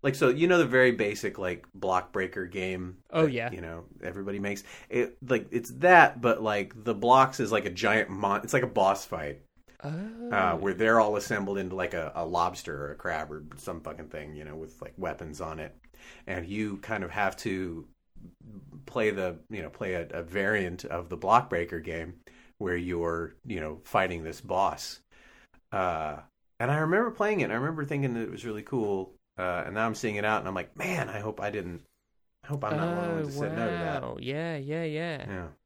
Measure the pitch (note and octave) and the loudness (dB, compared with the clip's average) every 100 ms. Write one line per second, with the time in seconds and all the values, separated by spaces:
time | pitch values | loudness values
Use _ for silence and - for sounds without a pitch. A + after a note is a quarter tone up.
0 | C#3 C3+ C3+ D3 E3+ F3 C#3+ B2+ B2+ A#2 | 0 4 4 6 6 6 6 8 6 6
1 | G#2 G#2 G#2 - F#2 F2+ - F#2+ F#2 F2+ | 0 0 -4 -2 -4 -4 -10 -4 2 2
2 | - G2+ F#2 G#2 F2+ F#2+ F#2 F#2 F2+ F2+ | 2 -2 -2 -4 -6 -4 -4 -4 -6 -12
3 | _ E3 D#3+ B2 A#2 A2+ E2+ E2 - - | _ 0 2 0 -4 -6 -10 -10 -14 -12
4 | - F#2 G2 G2+ G2+ G2+ - - - B2 | -10 -6 -6 -4 -4 -6 -10 -20 -6 -2
5 | A#2+ - B2 B2+ - B2 A#2 B2+ F3 F3+ | -2 -4 0 0 0 -4 -4 2 10 10
6 | D3+ B2 A#2 A2 A2 G#2 G2 A2 A2 G#2 | 10 6 2 4 2 0 -2 -6 -4 0
7 | A#2 C3 C3 - A2+ G#2+ G2+ F2+ G#2+ A2 | 8 10 8 4 0 2 0 0 4 4
8 | - G2 G#2 G2+ A2+ C#3 - - F#2+ G2 | 2 0 2 2 2 0 2 4 4 4
9 | - E2+ D2 C#2+ _ _ _ - D3 D#3+ | -2 -6 -6 -10 _ _ _ -12 -8 -8
10 | G#3 A3+ A#3+ D3 F#2 E2 G2 F2+ A2 A2+ | -8 -10 -2 2 2 2 0 2 6 6
11 | G#2+ G#2 - G#2+ G2 G2 F#2 F#2 F2+ F2+ | 6 2 -2 -2 -2 -2 -4 -4 -4 -2
12 | D#2 - E2 E2+ F2 F2+ - D2 C#2+ D2 | -6 -4 -2 2 0 -2 -10 -8 -8 -8
13 | - D#2+ D2+ D2+ D2+ - - E2+ D#2 D#2 | -6 -4 -6 -10 -14 -14 -10 -8 -10 -12
14 | D#2 D#2 D2 D2+ D2+ D#2 D#2+ - - - | -12 -12 -12 -12 -12 -12 -12 -14 -16 -6
15 | F2+ D2 D#2+ D2 E2 D#2+ D#2 - - - | -6 -6 -10 -8 -8 -8 -12 -14 -20 -20
16 | - - - F2+ F2 G#2 G#2+ G2 - G#2+ | -20 -20 -8 -6 -6 -4 -4 -6 -6 -6
17 | F2+ G#2 G2 - A2+ F#2+ F#2 E2 - _ | -4 -2 -2 -2 -4 -4 -4 -8 -12 _
18 | _ - - _ - G#2 - - - B2+ | _ -20 -20 _ -20 -20 -18 -18 -8 0
19 | G#2+ G2 F#2 D#2+ - G#2+ D#2 - G2+ F2+ | 0 2 -2 -4 -12 -10 -10 -6 -4 -4
20 | E2 - E2 G2 G2 G#2+ F2+ F2 - E2+ | -4 -8 -6 -2 2 2 0 -4 -6 -6
21 | E2+ E2+ F#2+ A2+ C3+ F2 F2 E2+ E2 E2 | -6 -4 6 6 6 -2 -2 -4 -6 -6
22 | E2 F2 - - - _ G2 F2+ F2 F2 | -6 -12 -20 -20 -20 _ -2 -2 0 0
23 | E2+ E2 E2 - - F#2+ D#2 D#2 - G#2+ | 0 -2 -4 -10 -8 -6 -6 -8 0 2
24 | F#2 F2 D#2+ D#2 - F#2 F#2+ D2+ - - | 2 -2 -8 -10 -4 2 2 0 -10 -14
25 | _ - - - _ _ _ G2+ F#2 D#2+ | _ -20 -20 -20 _ _ _ 0 0 0
26 | D#2 D2+ - _ _ _ A#2+ D3 D#3+ F#3 | -4 -8 -14 _ _ _ -2 0 2 2
27 | A#3 A#3 G#3 G#3+ A2 A2 C#3 D#3+ C#3+ C#3+ | 0 0 0 0 0 0 -2 -4 -4 -2
28 | C#3 A#2 A2+ F#2 A2+ G#2+ G#2+ C3+ G#2+ G2 | -2 -2 -6 -8 -8 -8 -4 -2 0 0
29 | F#2+ - _ - F#2 F2 - G2+ A2+ G#2+ | -4 -12 _ -6 -2 -2 -2 -2 -2 0
30 | A2+ G#2 G#2 G#2+ - F#2+ F2 - F#3 F3 | -4 -2 0 0 0 -6 -6 -6 -4 -2
31 | A2+ G#2 G#2+ G#2+ G#2 G#2 F2+ E2+ - _ | -2 -4 -6 -4 -4 -4 -6 -10 -14 _
32 | _ _ _ _ - C#3+ G#2+ D3+ E3 F3 | _ _ _ _ -8 -6 -2 -2 0 -2
33 | E3+ E3 D3+ C#3 - - - - - D3+ | -2 -2 -4 -4 -4 -2 -2 -2 -4 -4
34 | B1 - B2 C#3+ E3 D#3 C3+ D#3 E3 D3+ | -6 -8 -6 -4 -4 -6 -4 -4 -2 -4
35 | E3+ D3 - F#2+ E2+ D2 | -4 -6 -6 -8 -8 -14